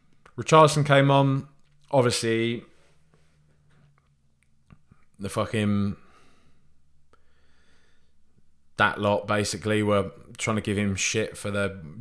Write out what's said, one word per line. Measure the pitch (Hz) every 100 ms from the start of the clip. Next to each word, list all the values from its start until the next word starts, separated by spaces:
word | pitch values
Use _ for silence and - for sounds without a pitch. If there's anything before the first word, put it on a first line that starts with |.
| _ _ - -
Richarlison | - 160 151 147 147
came | 139 139
on. | 139 139 135 139 _ _ _ -
Obviously, | 139 120 - 113 113 117 117 - _ _ _ _ _ _ _ _ _ _ _ _ _ _ _ _ _ _ _ _ - _ - - -
the | 98
fucking, | 113 101 110 104 101 101 - - - - - - - - - _ - - _ - - - - _ - _ - - - - _ - _ - -
that | 104 -
lot | 101 104 101
basically | 104 101 101 107 107
were | 104 101 95 - - -
trying | - 107
to |
give | 110 101
him | 104 92
shit | - 110 107 -
for | 104
the | 101 98 95 76 104